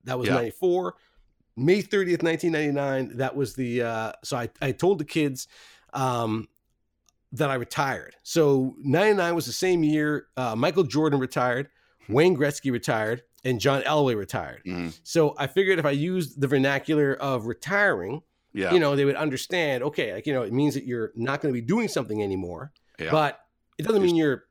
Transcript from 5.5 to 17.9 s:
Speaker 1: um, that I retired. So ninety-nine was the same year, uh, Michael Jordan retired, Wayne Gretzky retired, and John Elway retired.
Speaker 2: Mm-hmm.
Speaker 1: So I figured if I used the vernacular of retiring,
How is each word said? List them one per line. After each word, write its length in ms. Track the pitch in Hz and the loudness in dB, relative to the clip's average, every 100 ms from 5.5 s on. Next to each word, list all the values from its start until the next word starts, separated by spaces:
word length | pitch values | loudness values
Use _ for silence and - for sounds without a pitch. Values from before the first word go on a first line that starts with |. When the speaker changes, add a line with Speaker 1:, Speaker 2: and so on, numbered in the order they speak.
| - - - _ | -20 -20 -20 _
Speaker 1:
um, 560 | 135 131 120 113 110 - _ _ _ _ _ _ _ _ | -4 -2 0 0 -2 -6 _ _ _ _ _ _ _ _
that 160 | 127 147 | -4 -2
I 60 | |
retired. 600 | 131 117 - 139 107 - _ | 0 -4 -2 -2 -4 -10 _
So 520 | - 165 151 135 131 - | -4 2 4 4 2 -4
ninety-nine 560 | 139 151 214 202 170 | 0 4 4 4 2
was 120 | 170 120 | 0 -4
the 40 | |
same 320 | - 185 175 | -2 2 2
year, 440 | 151 151 151 147 - - | 2 2 0 -4 -6 -6
uh, 180 | 123 | -4
Michael 280 | 110 156 170 | 0 0 2
Jordan 360 | 160 147 156 139 | 0 2 2 2
retired, 480 | 127 151 123 123 143 _ _ _ - | 0 0 0 0 -6 _ _ _ 0
Wayne 300 | 117 175 147 | 4 4 4
Gretzky 340 | 143 - 139 | 0 0 -2
retired, 500 | 120 - 113 110 127 _ _ | -2 0 -2 -2 -4 _ _
and 160 | 127 120 | -4 0
John 220 | 139 139 | 2 0
Elway 340 | 135 151 135 | 0 2 2
retired. 460 | 110 95 110 73 60 | 0 -4 -6 -8 -12
Speaker 2:
Mm-hmm. 240 | - 90 85 - | -8 -6 -6 -10
Speaker 1:
So 320 | - 170 147 - | -2 2 2 0
I 100 | 139 | -2
figured 300 | 185 190 180 | 0 2 2
if 80 | |
I 60 | 147 | 0
used 480 | 143 165 185 143 143 | 0 0 -2 -4 -4
the 80 | 139 | 0
vernacular 680 | 139 135 139 139 151 143 | 2 2 0 0 2 2
of 300 | 131 139 127 | 0 -2 -2
retiring, 760 | 110 - 151 202 202 | -4 -8 -4 2 2